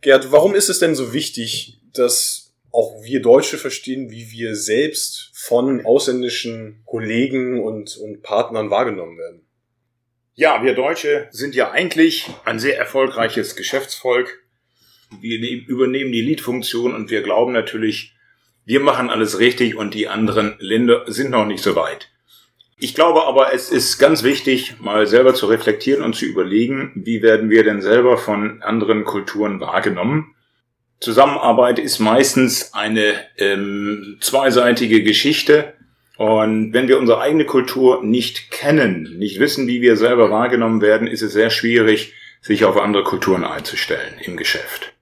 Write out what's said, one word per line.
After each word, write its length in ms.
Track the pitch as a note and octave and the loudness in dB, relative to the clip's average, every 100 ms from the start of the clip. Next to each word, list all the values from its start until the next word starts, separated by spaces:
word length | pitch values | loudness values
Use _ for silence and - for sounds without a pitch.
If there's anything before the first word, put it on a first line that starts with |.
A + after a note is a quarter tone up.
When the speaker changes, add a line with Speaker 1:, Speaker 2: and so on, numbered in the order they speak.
Speaker 1:
Gerd, 280 | C#3 C3+ C3 | 6 4 6
warum 240 | C#3+ F3+ | 4 4
ist 140 | G3+ G#3 | 2 0
es 100 | F3+ | 0
denn 160 | E3+ | 0
so 180 | D3 B2 | 0 -4
wichtig, 680 | B2 B2 - A2+ - - _ _ | -6 -8 -8 -8 -8 -12 _ _
dass 600 | - A#2+ - - - _ _ _ | -2 0 0 -4 -8 _ _ _
auch 320 | A#2 A2 - | 0 0 -2
wir 180 | A2 C3 | -6 -2
Deutsche 380 | A#2+ B2+ D3 - | 6 6 4 -6
verstehen, 540 | C#3 - - C3 B2 | -8 -10 -10 -10 -10
wie 180 | A2+ A2+ | -16 -18
wir 240 | A2+ A2+ | -10 -8
selbst 760 | G#2+ G#2 A2 D3+ - - - - | -8 -2 0 0 -2 -8 -10 -18
von 500 | - - A#2+ C3 B2+ | -16 -2 0 2 -2
ausländischen 1000 | - C3 C3 B2+ B2 - A#2+ A2+ A2 G#2+ _ | 2 2 2 -4 -4 -6 -8 -10 -14 -20 _
Kollegen 760 | A2+ A2 A2+ C3 C3 B2+ B2+ | -8 -4 -2 -2 -2 -4 -4
und, 360 | G#2+ A2 G2+ - | -6 -8 -12 -16
und 260 | G#2+ G#2 | -16 -16
Partnern 480 | - G#2 A#2+ A2+ G#2+ | -4 -2 -2 -4 -2
wahrgenommen 480 | G2+ B2 G2+ E2+ E2+ | -2 -2 -6 -12 -14
werden? 220 | E2+ E2+ D#2+ _ _ _ _ _ _ _ _ _ | -18 -18 _ _ _ _ _ _ _ _ _ _
Speaker 2:
Ja, 260 | D#3 B2+ | -2 0
wir 120 | B2 | -2
Deutsche 520 | C3 C3+ E3 D3+ C#3+ - | -2 -2 -4 -4 -4 -4
sind 240 | - C#3 B2+ | -10 -8 -2
ja 160 | A2+ | -2
eigentlich 560 | - F3+ D3+ D#3+ D#3+ - B2 | -2 -4 2 2 2 -10 -12
ein 160 | - A2+ | -8 -4
sehr 180 | B2+ C3+ | -4 -2
erfolgreiches 800 | A#2+ C3+ C3 A2+ A2+ A#2 G#2+ - | -4 -2 -2 -2 -4 -4 -6 -8
Geschäftsvolk. 880 | F#2+ C3+ C3+ - B2+ B2 B2+ - _ _ _ _ _ _ _ G#2 | -6 -6 -6 -10 -2 -2 -2 -8 _ _ _ _ _ _ _ -16
Wir 200 | A2+ A#2 | -8 -6
ne-, 240 | A#2 A#2+ A#2 | -6 -10 -8
übernehmen 460 | B2+ B2+ C3 C3+ | -2 0 -2 -4
die 100 | A#2 | -2
Leadfunktion 720 | A#2 D#3 - B2 - A#2 A#2+ | -2 -4 -4 -6 -4 -4 -4
und 160 | A2+ G#2+ | -4 -4
wir 120 | A2 | -4
glauben 280 | G2 G2 B2 | -2 0 0
natürlich, 640 | B2 A2 A2 A2 G#2+ - _ _ _ _ _ _ | 0 -4 -4 -4 -4 -10 _ _ _ _ _ _
wir 120 | C3 | 2
machen 300 | C#3+ B2 B2 | 2 0 -2
alles 300 | A2 A2 G2 | -2 -2 2
richtig 340 | A#2+ B2 A#2+ | 2 2 -2
und 200 | G#2 G#2 | -2 -8
die 120 | G#2+ G2+ | -4 -6
anderen 480 | G2 A2 G#2 G#2 - | -2 0 0 -2 -4
Länder 440 | F#2+ A2 A#2+ A#2 - | -4 0 4 2 2
sind 220 | - C3+ | -6 -2
noch 160 | B2 G#2+ | 0 0
nicht 180 | F#2+ | -2
so 100 | G2+ | -2
weit. 360 | E2+ D#2 - - _ _ _ _ _ _ _ | 0 -2 -6 -16 _ _ _ _ _ _ _
Ich 160 | C3 | -10
glaube 300 | - E3 D#3 | 2 4 4
aber, 280 | C3+ C3 C3 | 2 4 2
es 200 | C3 - | 2 0
ist 260 | D3 A2+ - | -2 0 2
ganz 240 | - D#3+ | 4 4
wichtig, 520 | A#2 C#3 - B2+ - - | 2 0 0 -2 -2 -10
mal 300 | - G#2+ G#2+ | -4 0 4
selber 260 | A2+ C3 | 6 6
zu 120 | B2+ G2+ | 4 2
reflektieren 580 | A2+ - G#2+ - C#3 | 0 2 -2 0 0
und 100 | C#3+ | 0
zu 120 | A2+ - | -4 -4
überlegen, 680 | - F#2 G2+ A#2+ C3+ C3+ | -2 0 0 0 -4 -8
wie 260 | - F#2+ A#2 | -10 -6 0
werden 280 | A2+ A2 A2 | 4 4 4
wir 140 | A2 | 4
denn 160 | G#2+ G#2 | 4 2
selber 360 | F#2+ A#2 B2 A#2+ | 2 4 4 2
von 460 | - G#2 G#2+ - | 0 -4 -4 -6
anderen 420 | G2+ A2+ G2+ G#2+ | -4 -2 0 0
Kulturen 560 | G#2 G#2 G2 G#2 G#2 G2 | 0 -6 -6 -4 -4 -4
wahrgenommen? 760 | - F2 G2+ F2+ G2 D3+ D#3 _ _ _ _ _ _ _ | -4 -2 -2 -2 -2 -2 -6 _ _ _ _ _ _ _
Zusammenarbeit 800 | - A2+ C#3+ C#3+ C3 A#2 B2 A#2+ | -2 4 4 4 2 4 4 2
ist 180 | A2 - | -2 0
meistens 720 | G#2+ A#2 C#3 C3+ B2+ - - | 2 4 4 2 0 0 -8
eine, 420 | G#2 G#2+ A2 G#2 G2+ - - | -8 -2 0 0 0 -6 -4
ähm, 800 | G2 G2 G2+ G2+ G#2 G#2 G2+ G2+ | -2 -2 -4 -6 -6 -8 -10 -8
zweiseitige 840 | - C3+ C3+ B2+ B2 A#2+ A#2+ A2 | -2 2 2 4 4 2 4 4
Geschichte. 680 | G2+ G2+ C#3 D3+ - D3+ D3 - _ _ _ _ | 4 2 0 -2 4 4 4 -12 _ _ _ _
Und 560 | A2 A2 A2 A2 A2 | 0 2 2 0 0
wenn 140 | A#2 B2+ | 0 4
wir 120 | C3+ | 2
unsere 220 | B2 A2 | 4 2
eigene 260 | A2+ D#3 D3 | 4 0 2
Kultur 580 | C3 B2 C3+ C3 B2+ | 0 0 2 4 4
nicht 480 | G#2+ A#2+ A#2 - - | 2 -2 -2 -8 -14
kennen, 640 | - C#3+ D#3 B2 F2 D#2 E2+ | -8 0 2 2 0 -8 -8
nicht 220 | G#2 F#2+ | -8 0
wissen, 260 | C#3+ C#3+ B2+ | 0 0 -4
wie 140 | B2 | 2
wir 160 | A#2+ A2 | 4 4
selber 340 | A2+ B2 A2 | 4 4 4
wahrgenommen 500 | G#2+ B2 A#2+ A2+ A2 | 2 0 0 0 2
werden, 260 | G#2 G#2+ A#2 | 2 2 0
ist 140 | - | -4
es 100 | G#2+ | -4
sehr 180 | G2+ A2+ | 0 0
schwierig, 600 | A2+ A#2 A#2 A2 G#2+ - - - _ | 0 0 2 4 2 0 -16 -20 _
sich 260 | - G#2 G#2 | -4 2 4
auf 100 | F#2+ | 2
andere 260 | G2+ G2+ | 2 0
Kulturen 380 | F#2 F#2 - F#2 | 0 -2 0 0
einzustellen 800 | E2 - - - - - C2 - | -2 -8 -10 -8 -6 -6 -8 -12
im 140 | - F2 | -12 -8
Geschäft. 560 | E2 - - - - _ | -4 -4 -6 -12 -14 _